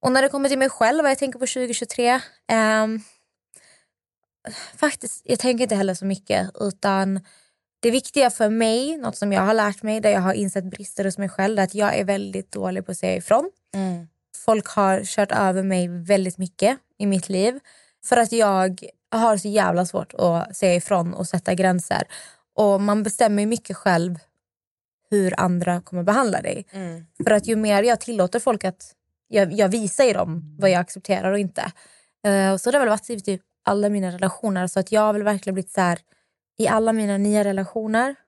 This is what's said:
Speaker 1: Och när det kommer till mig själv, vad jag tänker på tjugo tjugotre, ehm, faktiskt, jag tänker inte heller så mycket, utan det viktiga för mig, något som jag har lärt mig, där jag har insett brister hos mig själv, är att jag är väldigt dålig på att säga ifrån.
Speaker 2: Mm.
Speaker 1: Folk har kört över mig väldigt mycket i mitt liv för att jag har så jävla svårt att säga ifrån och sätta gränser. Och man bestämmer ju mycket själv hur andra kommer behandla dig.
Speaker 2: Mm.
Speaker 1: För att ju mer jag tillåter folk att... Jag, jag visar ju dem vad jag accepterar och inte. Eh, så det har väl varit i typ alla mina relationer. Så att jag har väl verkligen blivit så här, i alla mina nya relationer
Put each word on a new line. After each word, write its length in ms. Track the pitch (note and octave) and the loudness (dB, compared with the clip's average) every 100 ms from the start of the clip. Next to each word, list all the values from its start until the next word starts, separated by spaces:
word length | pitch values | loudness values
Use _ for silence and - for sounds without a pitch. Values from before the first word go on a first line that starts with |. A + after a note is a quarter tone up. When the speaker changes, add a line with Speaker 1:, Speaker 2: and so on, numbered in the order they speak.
Speaker 1:
Och 100 | B3+ | 2
när 100 | B3+ | 2
det 60 | C4+ | 2
kommer 200 | C#4 C#4 | 2 0
till 100 | C4+ | 2
mig 120 | C4 | 0
själv, 320 | - A3+ D4+ | 2 2 4
vad 80 | D4 | 2
jag 80 | C4+ | 0
tänker 200 | C#4 B3 | -2 -4
på 80 | B3+ | -6
tjugo 280 | C4 B3 | -4 -4
tjugotre, 460 | A#3 A#3+ - A#3+ C4 - _ _ | -4 -8 -2 2 2 -2 _ _
ehm, 520 | A3+ G#3+ A3 A3 A3 G#3 _ _ _ _ _ _ _ _ _ _ _ _ _ - A3 - - | 0 2 2 0 -4 -10 _ _ _ _ _ _ _ _ _ _ _ _ _ -16 -16 -16 -2
faktiskt, 460 | D4+ - - - | -2 -2 -12 -14
jag 140 | - B3 | -4 0
tänker 240 | B3 A#3+ | 0 0
inte 120 | B3 | 0
heller 200 | G#3 G3 | 0 0
så 100 | F3+ | -2
mycket, 460 | F#3+ F#3+ _ F#3+ F#3+ - | -4 -4 _ -2 -2 -4
utan 600 | G3+ F#3+ G#3 G3 G3 F#3+ F#3+ _ _ _ _ _ | -6 -2 0 0 0 -2 -6 _ _ _ _ _
det 100 | A#3 | 0
viktiga 400 | B3 B3+ - B3+ | 0 -2 2 2
för 180 | - G#3+ | 4 0
mig, 480 | A3+ A3+ A3+ C#4 D#4+ | 2 2 2 -2 -4
något 200 | A#3 G#3 | -8 -4
som 160 | G3+ | 0
jag 100 | G3 | 2
har 120 | F#3+ | 2
lärt 280 | A3 G#3 G3 | 2 0 -2
mig, 180 | G#3+ A3 | -4 0
där 100 | G#3+ | 2
jag 100 | G3+ | 2
har 120 | F#3 | 2
insett 320 | F#3+ G3+ G3 | 0 -2 -4
brister 400 | F#3 - G3+ - | -8 -12 -16 -6
hos 140 | G3 F#3 | -4 -4
mig 100 | G3 | -8
själv, 300 | - G3 A3 | -2 -2 0
är 40 | |
att 120 | F#3+ | 0
jag 200 | G3+ G#3 - | 0 0 0
är 60 | |
väldigt 480 | F#3 G3 G3+ F#3+ F#3+ | 0 -2 -4 -8 -10
dålig 340 | G#3 F#3+ F#3 F#3 | -6 -6 -6 -8
på 40 | |
att 60 | F#3 | -6
säga 180 | F#3 F#3 | -4 -4
ifrån. 340 | E3+ A3+ E4+ _ _ | 2 0 0 _ _
Speaker 2:
Mm. 320 | G3 F#3+ F3 E3 _ _ - | -6 -4 -6 -10 _ _ -8
Speaker 1:
Folk 240 | - A3 G3+ | 0 0 0
har 340 | - G3 F#3+ | 0 2 2
kört 280 | F#3+ - G3+ | -2 -2 -2
över 300 | - F#3+ F#3 | 2 0 0
mig 260 | F#3+ F#3 F3 | 0 -2 -2
väldigt 500 | F3 E3+ G3+ F#3 F3 | -6 0 0 0 -6
mycket 400 | F#3 _ G3+ C4+ _ _ | -10 _ 0 0 _ _
i 80 | G#3 | 0
mitt 220 | F#3+ - | 0 -2
liv 300 | F#3+ G3+ C4 _ - _ _ | 0 0 -2 _ -20 _ _
för 120 | - A#3+ | 0 2
att 160 | A3+ | 4
jag 480 | A#3 G#3+ F#3+ F#3+ F#3 - - _ | 4 4 4 2 -2 -14 -20 _
har 260 | A3+ A3+ G#3 | 0 2 2
så 120 | G#3 | 2
jävla 380 | G#3 F#3 F3 F3+ | 2 2 2 0
svårt 280 | - - | -2 -6
att 420 | - F3+ E3 - F#3+ | 0 0 2 -4 -2
säga 180 | F#3+ | 2
ifrån 400 | F3 - G3 E3+ | 2 2 0 0
och 140 | F3+ F3 | -6 -4
sätta 260 | F3 - | -4 -2
gränser. 480 | F3+ F#3+ F3+ - - - - - _ _ - | 0 2 0 -2 -4 -4 -10 -20 _ _ 0
Och 240 | G#3 G3 | 2 4
man 220 | G3+ G#3 | 2 0
bestämmer 400 | G#3+ - A3+ G#3 | -2 2 2 2
ju 40 | G#3 | 0
mycket 300 | A#3 - F#3+ | -2 -6 -6
själv 420 | - F3 F3 E3+ _ _ _ _ _ _ _ _ _ | 0 2 0 -6 _ _ _ _ _ _ _ _ _
hur 300 | G#3 F#3 - | 0 0 0
andra 400 | F3 F3 F3 F3 | 0 0 -2 -4
kommer 220 | - F3+ | -4 -4
behandla 400 | F3 A3 B3+ F#3 | 0 2 2 -2
dig. 240 | - - G3 | -4 -8 -10
Speaker 2:
Mm. 320 | F#3+ F#3 E3 E3 _ | -12 -12 -12 -18 _
Speaker 1:
För 60 | - | 2
att 160 | G#3+ G#3+ | 2 2
ju 100 | A3 | -2
mer 260 | G#3+ G3+ | 2 2
jag 180 | A3+ A#3 | 2 0
tillåter 380 | - A3+ F3+ - | -2 -2 0 0
folk 240 | - A3 | 0 -2
att... 300 | F#3 F3+ - _ _ _ _ | -2 -8 -18 _ _ _ _
Jag, 240 | - F#3+ | 2 2
jag 160 | - G3 | 2 2
visar 360 | A3+ G#3 - | 2 -2 2
ju 80 | C4 | 4
dem 440 | F#3 F3+ E3 D#3 D3+ | 4 -2 -4 -10 0
vad 100 | G3 | 2
jag 100 | F3 | 2
accepterar 520 | F3 - - G3 F#3+ | 0 -8 -2 -2 0
och 60 | G3+ | 0
inte. 340 | G3 - - - - _ _ _ G#3 | -2 -4 -8 -10 -20 _ _ _ 0
Eh, 300 | G3 F#3+ G3 | 2 2 2
så 140 | - | 2
det 80 | C#4 | 2
har 60 | |
väl 40 | B3 | 2
varit 200 | G#3 - | 0 -2
i 100 | A3+ | -8
typ 220 | G3 F#3 _ _ | -4 -6 _ _
alla 240 | - G3+ G#3 | -2 0 0
mina 220 | G#3 F#3 | 0 -4
relationer. 540 | F3 F#3 - A3 F#3+ F3+ | -2 -4 -2 -4 -2 -2
Så 140 | - | -2
att 120 | F#3+ | 2
jag 80 | G#3+ | 2
har 120 | G#3+ | 4
väl 100 | G#3 | 2
verkligen 320 | G#3 G3+ - | 0 -2 -2
blivit 160 | F#3+ F#3 | -6 -4
så 80 | - | 0
här, 180 | F3+ E3+ _ _ _ _ _ _ | 2 0 _ _ _ _ _ _
i 100 | A3 | 0
alla 240 | A3 A3+ | 2 2
mina 260 | A3 G#3 G3 | 0 0 0
nya 260 | G3+ G#3 | 2 2
relationer 720 | G3+ G3 F#3+ - A3 A3 B3+ C#4 | 0 -2 -4 -6 -2 0 0 -4